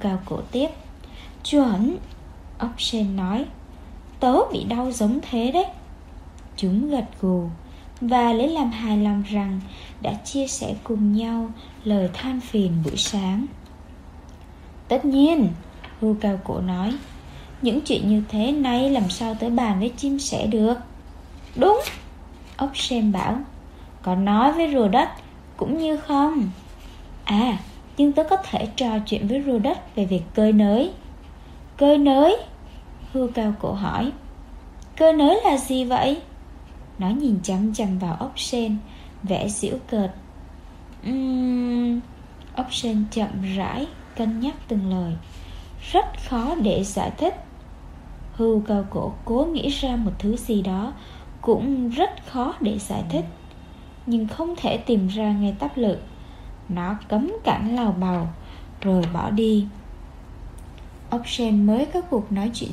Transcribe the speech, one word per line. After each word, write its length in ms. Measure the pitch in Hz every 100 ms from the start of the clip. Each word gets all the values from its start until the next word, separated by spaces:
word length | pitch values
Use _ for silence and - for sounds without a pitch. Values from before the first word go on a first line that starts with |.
cao 180 | 208 185
cổ 140 | - 160 -
tiếp. 180 | 247 311 - - - - - - -
"Chuẩn," 540 | - 294 254 190 247 370 - - - - - -
ốc 240 | 233 -
sên 340 | - 226 202
nói, 300 | 190 185 220 311 - - - - - - -
"tớ 160 | 254 294 508
bị 120 | 359
đau 280 | 202 233 254
giống 280 | 233 208 277 -
thế 220 | 233 240
đấy." 140 | 330 - - - - - - - - - -
Chúng 320 | 190 202 294
gật 160 | 269 220 -
gù 280 | 190 180 170 165 - - - -
và 320 | 240 247 233
lấy 140 | 226 285
làm 240 | 320 247
hài 260 | 220 226 208
lòng 260 | 208 202 202
rằng 300 | 208 196 190 190 - - -
đã 120 | -
chia 340 | 208 - 277 262
sẻ 280 | - 240 208
cùng 300 | - 214 208
nhau 360 | 214 226 226 226 - - -
lời 260 | 214 208 180
than 260 | - 262 254
phiền 320 | - 214 185 165
buổi 120 | 151 131
sáng. 480 | - 202 185 202 277 - - - - - - - - - - - - - -
"Tất 180 | 247
nhiên," 440 | 285 269 294 330 185 165 - - - -
Hươu 140 | 220 214
cao 180 | 208 196
cổ 160 | - -
nói, 320 | 185 180 202 277 - - - - - -
"những 200 | 240 254
chuyện 280 | 294 247 202
như 140 | 214 214
thế 220 | 214 233
này 380 | 294 262 240 269
làm 200 | 269 185
sao 260 | - 226
tớ 140 | 220 233
bàn 300 | 233 233 190
với 100 | 233
chim 300 | - 277 277
sẻ 280 | - - 214
được?" 300 | 220 214 240 - - - - - - -
"Đúng," 260 | 240 359 453 - - - - - - - -
ốc 200 | 277 -
sên 340 | - 240 214
bảo, 280 | 190 - 240 285 - - - - -
"có 140 | 185
nói 360 | 185 196 208 262
với 200 | 320 330
rùa 140 | 269 208
đất 220 | 240 330 - - - - -
cũng 200 | - 320
như 200 | 320 294
không." 520 | 302 277 294 311 190 185 - - - - - -
"À, 340 | - 208 247 190 - - - -
nhưng 140 | 285
tớ 120 | 285
có 140 | 311 381
thể 280 | - - 220
trò 240 | - 240 214
chuyện 220 | 214 214 202
với 160 | 269
rùa 140 | 277 233
đất 360 | 247 359 -
về 100 | -
việc 160 | 190 180 170
cơi 200 | - 214
nới." 380 | 214 202 220 349 - - - - - - - - -
"Cơi 200 | 285 294
nới?" 400 | 285 269 320 453 - - - - - - -
Hươu 140 | 262 247
cao 260 | 240 214 208
cổ 140 | -
hỏi. 380 | 196 196 - 254 - - - - - - - - -
"Cơi 160 | 320
nới 260 | 311 294 415
là 140 | 427 277
gì 280 | - 262
vậy?" 360 | 247 247 262 311 - - - - - - - -
Nó 100 | 185
nhìn 300 | 262 285 190
chằm 300 | - 190 214
chằm 260 | 214 202 185
vào 160 | 175
ốc 240 | 170 269 -
sên, 380 | - 240 226 214 - - - -
vẻ 260 | 196 185 208
giễu 260 | 208 202 262 -
cợt. 220 | 220 190 - - - - - - - - -
"Ừm," 960 | - 262 262 254 254 247 240 240 240 240 - - - - -
ốc 180 | - 254
sên 320 | - 233 214 208
chậm 180 | 233 202 196 190
rãi 320 | 190 185 - 311 - -
cân 240 | - 220 226
nhắc 160 | 269 311 -
từng 220 | 214 190
lời. 240 | 185 170 165 - - - - - - -
"Rất 140 | 359 - - -
khó 260 | 240 254
để 280 | 339 208 180
giải 280 | 196 190 - -
thích." 180 | 330 - - - - - - - - - -
Hươu 300 | - 226 214 214
cao 180 | 202 190
cổ 240 | - 202 208
cố 220 | - 233 330
nghĩ 160 | 311 285
ra 260 | 277 269
một 160 | 240 214 -
thứ 160 | 202
gì 260 | 240 - 208
đó 320 | 190 185 233 285 - - - -
cũng 480 | - - 254 262 240
rất 200 | 247 381 - -
khó 260 | 254 262 -
để 180 | 214 208
giải 240 | - 196 170
thích, 160 | 302 - - - - - - - -
nhưng 220 | - 233 220
không 280 | - 339
thể 220 | 349 - 226
tìm 300 | - 220 185
ra 240 | 214 214
ngay 240 | 202 202 202
tắp 180 | 285 269
lự. 200 | 214 - - - - - - - -
Nó 260 | 175 180 208 -
cấm 240 | 214 311 440
cản 320 | - - 214
lào 160 | 240 220
bào, 420 | 180 185 180 165 165 - - - -
rồi 220 | 196 185 170
bỏ 160 | 170 -
đi. 380 | 208 220 214 202 - - - - - - - - - - - - - -
Ốc 120 | 240
sên 400 | 240 - 226 208
mới 200 | 208 226
có 160 | 294 359
cuộc 300 | 349 233 208
nói 200 | 196 214
chuyện 180 | - -